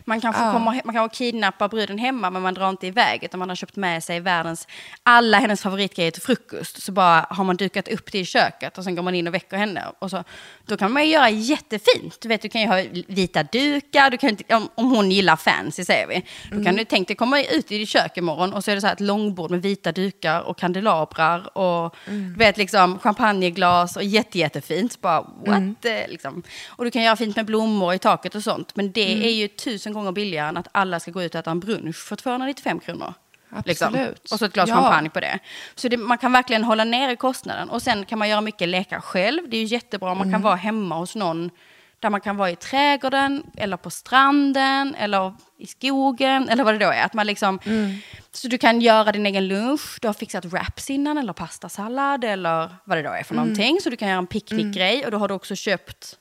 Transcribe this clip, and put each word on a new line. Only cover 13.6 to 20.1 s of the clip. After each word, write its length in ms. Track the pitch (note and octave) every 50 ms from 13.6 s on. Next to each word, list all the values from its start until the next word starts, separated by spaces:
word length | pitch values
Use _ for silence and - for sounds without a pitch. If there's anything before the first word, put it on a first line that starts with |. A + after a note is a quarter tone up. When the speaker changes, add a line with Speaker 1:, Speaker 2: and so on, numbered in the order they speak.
| C#4+ D4 C#4+ C#4+ - _ - C#4+ C4+ C4+
Speaker 1:
du 80 | B3+ A#3
kan 120 | - C4+
inte, 260 | G#3 F#3 - - A3
om, 140 | A3 G#3 - -
om 140 | - A#3 C4
hon 220 | C4 A3 G3+ F#3+
gillar 240 | F#3+ G3 F#3+ E3+ D#3+
fancy, 320 | D#3 - G#3+ F3 D#2 F#2+ C#3 - - F3+
säger 220 | - F#3+ B2 F2 D#2
vi. 80 | A#2 F3+ - - - - -
Då 60 | -
kan 100 | G#3 G#3+
Speaker 2:
Mm. 140 | G#3 - F#3+
Speaker 1:
du 100 | G#3+ A3+
tänka 220 | - D4+ B3+ - -
dig 80 | G#3
komma 260 | - A#3 B3 C#4 C#4+
ut 300 | C4 - - D#4 - -
i 60 | G3+ G#3+
ditt 120 | G#3+ -
kök 280 | - B3 E3 D#3+ - F#3
imorgon 360 | F3 E3+ D3+ D#3 F3+ F#3+ G3+
och 100 | G3+ -
så 80 | G#3+
är 40 | G3+
det 60 | G3
så 60 | F#3+ G3
här 60 | -
ett 60 | -
långbord 520 | G3+ G3+ G3+ G#3+ G#3+ G#3 F#3+ F3+ E3 D3+
med 100 | F3 F3+
vita 300 | F3 G3 G3+ - - F3
dukar 500 | D#3 F#3 F#3+ G3